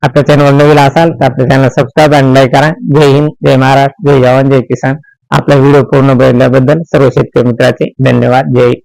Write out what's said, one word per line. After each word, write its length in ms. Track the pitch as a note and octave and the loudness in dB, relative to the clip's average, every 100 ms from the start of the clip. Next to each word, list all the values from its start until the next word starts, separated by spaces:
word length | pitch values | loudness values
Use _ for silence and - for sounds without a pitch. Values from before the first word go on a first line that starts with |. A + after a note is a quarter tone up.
आपल्या 240 | C#3+ - B2+ | -4 -2 0
चॅनलवर 240 | C#3+ C#3+ | 2 2
नवीन 280 | C#3 D3 D3+ | 2 2 2
असाल 320 | C#3 C3+ E3 | 2 0 -2
तर 140 | B2+ | 0
आपल्या 260 | C3+ B2 B2 | -4 -2 -2
चॅनल 180 | C3+ C3+ | 0 0
सबस्क्राईब 460 | - B2+ - D#3 | -2 -4 0 2
आणि 200 | C#3+ C3+ | 2 2
लाईक 200 | C3 C3 | 2 2
करा. 160 | C#3 D3 E3+ - | 0 -2 -4 -4
जय 120 | D3 D3 | 0 2
हिंद, 220 | C#3 D3+ - D3 | 2 -2 -4 -2
जय 100 | C3+ | 0
महाराष्ट्र, 560 | C3 C#3 C#3 - C#3+ | 2 0 -2 -4 -2
जय 80 | C#3 | 0
जवान, 300 | B2+ C3 C3+ | 2 2 0
जय 100 | C3+ | 0
किसान. 360 | A#2 C3 C3+ D3+ _ _ _ | -2 -6 -6 -8 _ _ _
आपला 240 | C#3 C3+ | -6 0
व्हिडिओ 280 | C#3+ C3+ C#3+ | 0 2 2
पूर्ण 300 | B2+ C#3 C3+ | 0 0 0
बघितल्याबद्दल 720 | C3 C3 A#2+ C3 C3 B2+ D#3 | 2 0 2 0 0 0 -2
सर्व 260 | E3+ - C3+ | -2 0 0
शेतकरी 340 | C#3 B2 - | 0 -4 -2
मित्राचे 500 | B2 A#2 B2+ B2+ - - | -2 0 -2 -2 -8 -4
धन्यवाद. 400 | C3 B2 A#2+ B2 D3 | -2 0 0 -2 -2
जय 60 | B2 | 0
हिंद. 220 | B2 B2 | 0 -2